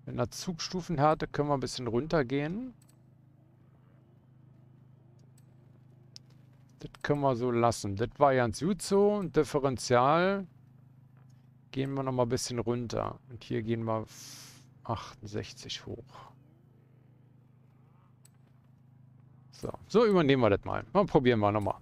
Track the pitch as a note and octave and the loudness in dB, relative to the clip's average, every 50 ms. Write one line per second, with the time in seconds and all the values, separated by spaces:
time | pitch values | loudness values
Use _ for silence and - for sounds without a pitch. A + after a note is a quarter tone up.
0 | _ - B2+ B2 B2 B2 - - - F#3+ F3 D#3+ - - - F#3 E3+ - F3 C3+ | _ -8 -4 -4 -4 -4 -6 -10 -8 -8 -8 -8 -8 -6 -6 -8 -4 -4 0 2
1 | C#3+ D#3 D#3 - D#3 D3 - - C#3+ D3 C#3+ C3+ A#2+ A#2+ - - B2+ A#2 G#2 A#2+ | 2 2 2 0 -4 -6 -4 -4 0 0 0 -2 -2 -6 -6 -6 -6 -2 -2 -2
2 | D3 D#3+ F3 D#3+ C3+ A#2 C3 C#3 D3 D#3 F3+ A3 B3+ B3+ A#3 - _ _ - _ | -2 0 0 0 0 0 -2 -4 -4 -4 -6 -8 -10 -12 -16 -20 _ _ -20 _
3 | _ _ _ _ _ _ _ _ _ _ _ _ - - - - _ _ - - | _ _ _ _ _ _ _ _ _ _ _ _ -20 -20 -20 -20 _ _ -20 -20
4 | - - - - _ - - - - - - - - - - - - - - - | -20 -20 -20 -20 _ -20 -20 -20 -20 -20 -20 -20 -20 -20 -20 -20 -20 -20 -20 -20
5 | - - - - - - - - - - - - - - - - - - - - | -20 -20 -20 -20 -20 -20 -20 -20 -20 -20 -20 -20 -20 -20 -20 -20 -20 -20 -20 -20
6 | - - - - - _ - _ - - - _ - _ - _ - - - - | -20 -20 -20 -20 -20 _ -20 _ -20 -20 -20 _ -20 _ -20 _ -18 -18 -16 -10
7 | - - D3 D3 C#3 C3+ C3 A2+ B2 B2+ A#2+ A#2 A#2 A#2 A2 - - G#2 G2 G2 | -2 -2 0 2 2 0 2 2 0 0 2 4 2 2 2 0 -6 -6 -2 -4
8 | A#2 A2+ - - D3 C#3 C3+ B2+ B2 A#2 G#2 - C#3 F#3 G#3 E3 - - G3+ G3 | -4 -4 0 2 4 4 4 4 2 0 -2 -4 -4 -4 -4 -4 -2 0 2 4
9 | G3+ G3+ G#3 G#3 F#3+ D#3+ - D#3 D3+ - - D3 C3 C#3 C3 - - - B2 A#2+ | 4 4 2 0 -4 0 0 0 0 2 0 0 0 0 -2 -2 0 2 4 4
10 | B2 C#3 D#3 E3+ F3+ F#3+ G3 G3 F#3+ - _ - - - - - - - - - | 6 4 4 4 2 2 0 -2 -6 -10 _ -20 -20 -20 -20 -20 -20 -20 -20 -20
11 | - - - - - - - - - - _ - _ _ - C3+ C3+ C3+ C#3 C3+ | -20 -20 -20 -20 -20 -20 -20 -20 -20 -20 _ -20 _ _ -6 -6 -6 -4 -4 -4
12 | C3+ C3 B2+ B2 B2 A#2+ B2+ A#2+ - - B2 A#2 A2 A#2 A#2+ A#2+ A#2+ A2 A2 A2 | -4 -2 2 0 2 2 0 -2 -2 -4 -4 -4 -2 -2 -2 -2 -4 -4 -4 -4
13 | G#2 G2+ A#2+ A#2 _ C3 B2 A2 - - B2 A#2+ A2 A2 A#2 A2+ A2+ A2+ A2 A2 | -4 -4 -6 -10 _ -20 -20 -20 -8 -6 -4 -4 -2 -2 -2 -2 -2 -2 -2 -4
14 | A2 - - - - - - - - - - - - - - - - - A2+ G2+ | -4 -8 -14 -20 -18 -18 -18 -20 -20 -20 -20 -20 -20 -20 -20 -16 -6 -6 -6 -6
15 | - - - - - G2+ G2+ A2 G#2+ - - - - A2 - - - A2 G#2 A2 | -6 -14 -16 -16 -16 -10 -8 -8 -8 -10 -14 -18 -14 -12 -12 -12 -10 -12 -14 -14
16 | - - - - - - - - - - _ _ _ - _ - _ _ _ _ | -14 -20 -20 -20 -20 -20 -20 -20 -20 -20 _ _ _ -20 _ -20 _ _ _ _
17 | _ - - _ - - - - _ _ _ _ _ _ _ _ _ _ _ _ | _ -20 -20 _ -20 -20 -20 -20 _ _ _ _ _ _ _ _ _ _ _ _
18 | _ _ _ _ _ - _ _ - _ - - _ _ _ _ _ - - - | _ _ _ _ _ -20 _ _ -20 _ -20 -20 _ _ _ _ _ -20 -20 -20
19 | - - - - - - - - - - - - - - - - - - - G#3 | -20 -20 -20 -20 -20 -20 -20 -20 -20 -20 -18 -12 -12 -12 -12 -12 -14 0 4 4
20 | B3 G#3+ G3 F3+ D3+ C3+ C#3 C3 A#2+ G#2 G2+ F#2 - G2 G2+ - G#2 - - F#3+ | 4 6 6 6 6 6 4 6 6 4 4 2 0 -4 -6 -6 -6 0 2 2
21 | G3+ D#3+ - D#3 C3 B2 A#2+ A2 G#2 G2+ G#2 G#2+ G2+ F#2+ - - | 2 4 4 4 6 6 4 6 4 2 2 2 0 -2 -4 -6